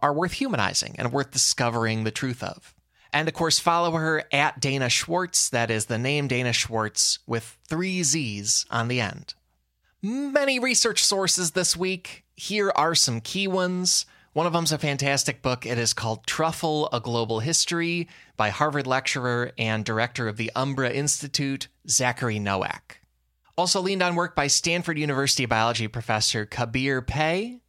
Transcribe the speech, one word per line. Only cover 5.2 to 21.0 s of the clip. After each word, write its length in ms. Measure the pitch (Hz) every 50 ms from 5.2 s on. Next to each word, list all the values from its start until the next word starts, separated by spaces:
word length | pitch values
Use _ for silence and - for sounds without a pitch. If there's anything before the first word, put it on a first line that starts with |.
| 185 175 - - - -
That 200 | - 120 117 113
is 180 | 113 110 107
the 120 | - 120 110
name 300 | 123 131 147 147 143 135
Dana 240 | 127 123 127 123 117
Schwartz 680 | - - - 117 110 107 107 - - - - - - -
with 320 | - 117 117 - - - _ _ -
three 360 | 160 165 185 185 185 185 175
Z's 640 | 131 - 165 139 113 101 101 101 107 - - - -
on 160 | - 117 117
the 140 | 117 123 123
end. 340 | 113 95 - - - - - - _ _ _ _ _ _ _ _ _ _ _ _
Many 600 | - 202 240 269 285 277 269 294 277 277 262 254
research 420 | 240 262 240 - - 233 202 - -
sources 480 | - 208 196 190 180 - 180 180 160
this 260 | - 185 175 170 -
week. 480 | 170 185 190 190 180 - - - - _ _ _
Here 340 | - - - 202 214 202 196 -
are 180 | - 151 165 165
some 260 | 151 - - 117 113
key 280 | 113 - - 190 196 190
ones. 580 | 185 185 180 180 185 180 180 185 - - - - - - _ _ _
One 140 | 147 165
of 60 | 175 160
them's 180 | 170 165 156
a 80 | 156 147
fantastic 640 | - 147 143 131 139 139 139 139 - - 127 - -
book. 240 | 127 123 123 -
It 100 | 113 123
is 160 | 117 117 113 -
called 320 | - - 113 110 107 -
Truffle, 640 | - - - 156 160 160 - - 160 151 151 151 - -
A 80 | 120
Global 400 | 104 127 117 117 117 110 113 110
History 680 | 110 151 160 - - - 175 170 170 170 170 175 170 - - - - - _
by 140 | - 107 104
Harvard 360 | 98 - 151 156 143 147 131
lecturer 640 | 127 127 131 131 - - 139 123 123 120 120 120 123 - -
and 260 | 117 110 110 110 104
director 440 | 117 110 110 117 120 - - 120 110
of 80 | 104
the 160 | 107 113 110 -
Umbra 360 | 123 131 139 135 135 135 120
Institute, 760 | 123 139